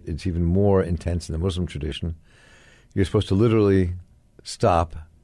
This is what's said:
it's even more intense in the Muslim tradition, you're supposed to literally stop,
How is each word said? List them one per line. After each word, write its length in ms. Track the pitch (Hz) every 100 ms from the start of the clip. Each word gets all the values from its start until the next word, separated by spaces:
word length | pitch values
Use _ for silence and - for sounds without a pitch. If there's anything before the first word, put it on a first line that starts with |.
| -
it's 200 | 78 -
even 180 | 85
more 380 | 85 92 101 98
intense 460 | 85 87 85 87 -
in 40 |
the 60 | 80
Muslim 280 | 92 87 87
tradition, 480 | - 76 76 85 80 - _ _ - _ _ _
you're 100 | -
supposed 240 | 95 107 101
to 60 |
literally 600 | 98 117 110 101 95 90 90 - _ _ -
stop, 520 | - - 113 87 85 78 78 _